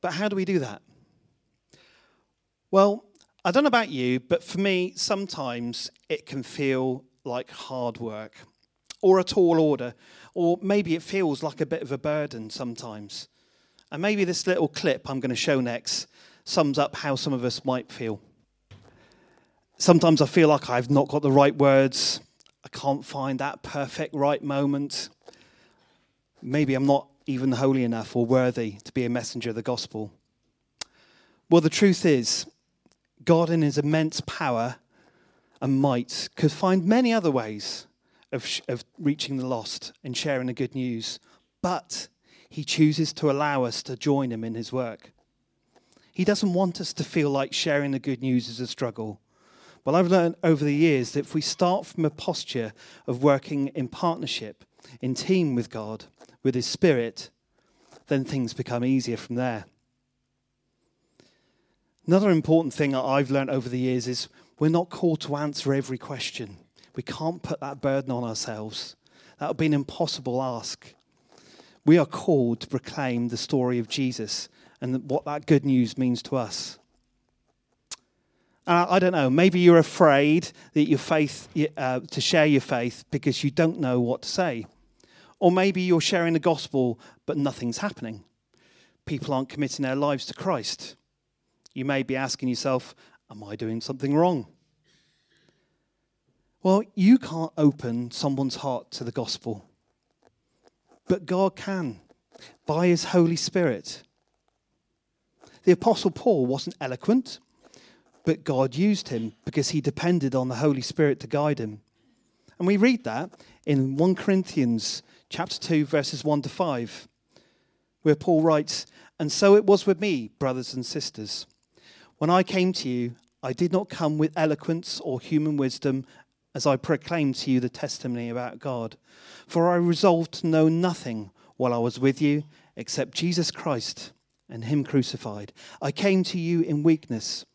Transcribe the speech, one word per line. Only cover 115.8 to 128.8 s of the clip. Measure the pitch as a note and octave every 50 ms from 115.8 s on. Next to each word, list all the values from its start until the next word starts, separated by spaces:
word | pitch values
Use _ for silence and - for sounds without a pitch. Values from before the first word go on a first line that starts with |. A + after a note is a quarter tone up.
| D3+
verses | C#3 - D3+ C#3 - - C#3 A#2+
one | D3+ D3+ D3
to | C3 -
five, | - - F#3+ E3+ C#3 B2 A#2+ G#2+ - - - _ _ _ _ _ _ - _ _ _ _ _ _ _ _ _ _ _ _ _
where | D#3 D3
Paul | D3 - - F3 D#3
writes, | D#3 E3 D#3 D3+ D3+ D3+ - - - - _ - - - _ _
"And | D#3+ D3+
so | - - - G3 G3
it | G#3 G#3
was | F#3+ G3+ F#3+ -
with | G3+ F#3+ D#3+
me, | F#3+ G#3 F3 C3 A2+ G#2+ _ _
brothers | C#3+ C3+ B2+ B2+ B2 - -
and | C3 B2
sisters. | - - D#3 - - - - G#2+ G2+ - - - _ _ _ _ _ _ _ _ - - - - _ _ _
When | D#3 D#3+
I | F3 F#3 F#3
came | - G3+ F#3+ F3+ F#3 F#3
to | - - B2+
you, | B2 B2 B2 A#2+ A#2+ _ _ _ _ _ -
I | C3 C3
did | B2 F3 F3
not | E3 F#3+ G#3 -
come | - - F3 D3+ D3+ D3+
with | D3+ D#3 D#3
eloquence | F3+ D#3+ D#3 D3+ D3 - - E3 E3 F3 - - -
or | - E3 C3 B2
human | - - D#3 D3+ D3+ D#3 D3+ C#3+
wisdom | C3+ C3 B2 - - D3 C3 C3+ C3 _ - - - _ _ _ _ _ _
as | C#3+ -
I | D3+ C#3 B2+
proclaimed | - - D#3+ C3+ - - E3+ E3+ D3+ C#3 C3
to | - - C#3
you | C3 B2+
the | B2 B2
testimony | _ - - C#3+ - - - B2+ B2 A#2+ A#2 A#2
about | A#2 B2 B2 A#2+ - -
God. | - C#3 C3 A#2+